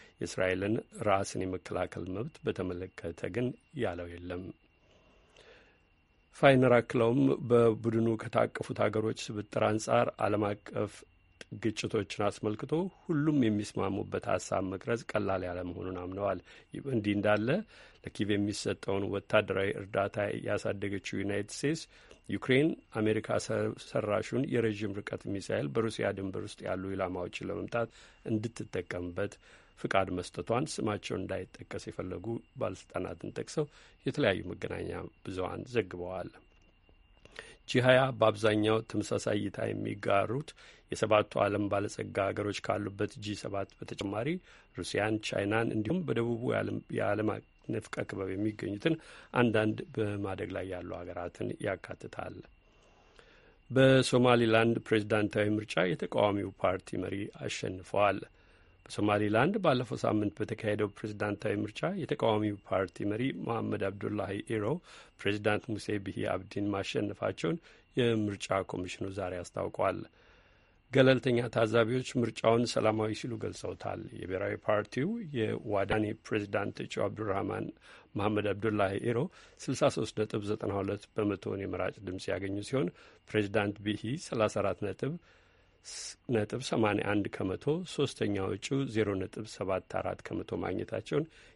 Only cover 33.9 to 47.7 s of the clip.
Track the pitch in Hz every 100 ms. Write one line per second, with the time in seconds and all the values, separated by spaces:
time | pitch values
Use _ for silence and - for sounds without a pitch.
33.9 | - - 131 127 92 90 90 95 92 90
34.9 | 87 90 - - 92 90 92 98 123 95
35.9 | 90 87 92 90 - - _ _ _ _
36.9 | _ _ _ - - - - - 131 123
37.9 | 127 131 120 110 104 107 107 107 110 113
38.9 | 107 104 110 113 104 101 - 110 104 107
39.9 | 107 101 98 98 120 151 - - - _
40.9 | - 104 107 107 - 101 104 101 101 104
41.9 | - 104 98 98 98 104 98 - 101 101
42.9 | 98 104 - 104 101 - 101 98 - -
43.9 | - 101 104 127 180 - - _ - 87
44.9 | 104 104 110 - 104 101 110 117 110 107
45.9 | 180 151 117 117 117 123 110 101 107 -
46.9 | - 107 104 107 101 - _ -